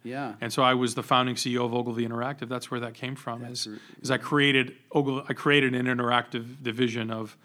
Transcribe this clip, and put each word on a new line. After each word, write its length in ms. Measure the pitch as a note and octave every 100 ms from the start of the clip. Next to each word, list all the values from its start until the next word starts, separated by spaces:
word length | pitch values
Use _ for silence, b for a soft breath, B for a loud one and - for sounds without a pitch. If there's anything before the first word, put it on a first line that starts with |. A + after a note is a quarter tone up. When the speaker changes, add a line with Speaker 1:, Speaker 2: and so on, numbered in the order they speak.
Speaker 1:
Yeah. 320 | A#2 C3 C3 G#2
Speaker 2:
And 140 | A#2
so 100 | C#3+
I 100 | B2+
was 220 | B2+ B2 A#2+
the 80 |
founding 320 | - C3 B2+ A#2+
C 160 | B2
E 60 | B2
O 80 | A#2+
of 80 |
Ogilvy 340 | A#2+ A#2+ A2+ A#2
Interactive. 400 | A#2 B2+ C#3+ A#2
That's 240 | B2 -
where 80 | B2
that 140 | A#2+
came 240 | A2+ B2+ C#3
from. 240 | B2+ A#2
Speaker 1:
That's 260 | A#2+ B2 A2
Speaker 2:
Is, 60 |
Speaker 1:
r- 60 | G#2+ B B
Speaker 2:
is 80 | B2
I 80 | B2+
created 560 | - D3 C#3+ C3+ C3 - -
Ogil-, 320 | D3+ C#3 C3+ C#3+
I 60 |
created 420 | C3 D3 C#3+ C3+ B2+
an 100 | B2+
interactive 800 | B2 A#2+ A#2+ - A#2+ A#2 C3+
division 480 | A#2+ A2+ B2 A#2 A2
of 240 | A2+ G#2+ -